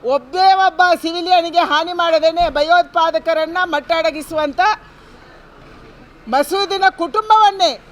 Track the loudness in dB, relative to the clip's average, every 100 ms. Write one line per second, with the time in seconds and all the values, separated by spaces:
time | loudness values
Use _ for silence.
0 | -2 -4 -4 0 2 4 2 2 0 2
1 | -2 -8 0 0 2 -2 0 0 -2 -2
2 | 0 2 0 0 -2 0 2 2 2 0
3 | 0 0 -2 -2 -2 -4 -2 -4 -2 -2
4 | -2 -4 -8 -6 -4 0 -2 -2 -8 -20
5 | -20 -20 -20 -20 -20 -20 -20 -20 -20 -20
6 | -20 -20 -4 -2 -2 -2 -4 0 -2 -2
7 | -4 -4 2 4 4 2 -2 -2 -14